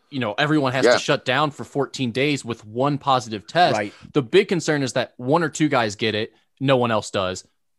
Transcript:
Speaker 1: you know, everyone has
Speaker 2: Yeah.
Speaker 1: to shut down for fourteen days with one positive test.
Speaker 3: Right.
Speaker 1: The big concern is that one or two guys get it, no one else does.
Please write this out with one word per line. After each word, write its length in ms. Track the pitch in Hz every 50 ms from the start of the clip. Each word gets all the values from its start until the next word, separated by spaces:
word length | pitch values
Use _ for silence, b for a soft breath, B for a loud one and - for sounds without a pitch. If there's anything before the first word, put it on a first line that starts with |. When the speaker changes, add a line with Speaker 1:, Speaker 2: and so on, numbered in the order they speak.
| _ _
Speaker 1:
you 100 | 147 135
know, 140 | 120 104 101
everyone 380 | - 147 147 156 151 135 131 123
has 100 | 131 123
Speaker 2:
Yeah. 80 | 120 120
Speaker 1:
to 60 | 101
shut 260 | - - 143 123 -
down 260 | 131 123 139 156 147
for 140 | - - 113
fourteen 480 | - - 143 131 - - - 135 120 107
days 320 | 127 135 151 147 131 -
with 200 | 117 113 - -
one 320 | 107 107 120 135 143 147 135
positive 480 | - 143 131 127 117 113 110 101 -
test. 320 | - - 165 180 156 120 107
Speaker 3:
Right. 160 | 104 101 - - - - -
Speaker 1:
The 100 | 147 135
big 240 | 110 - 185 214
concern 380 | 180 196 165 - - 151 143 135
is 80 | 120 -
that 220 | 131 113 - _
one 260 | - 123 127 147 170 170
or 60 | 143
two 200 | - - 156 147
guys 280 | 135 127 117 107 101
get 180 | - 120 110 104
it, 200 | 104 110 - _ _ _ _ _ -
no 160 | 135 135 135
one 160 | 123 120 117 113
else 180 | 104 - -
does. 340 | - 104 95 92 92 - - _ _ _ _ _ _